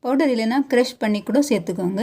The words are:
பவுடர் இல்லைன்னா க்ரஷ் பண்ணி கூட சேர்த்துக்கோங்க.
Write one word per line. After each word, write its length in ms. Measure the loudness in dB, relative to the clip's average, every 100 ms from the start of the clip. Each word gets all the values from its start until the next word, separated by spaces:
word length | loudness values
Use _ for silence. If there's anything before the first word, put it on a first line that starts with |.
பவுடர் 300 | 0 0 2
இல்லைன்னா 260 | 2 0 -2 2
க்ரஷ் 240 | 2 0 -2
பண்ணி 180 | -4 -2 0
கூட 100 | 0 2
சேர்த்துக்கோங்க. 500 | 0 -2 -4 -4 -2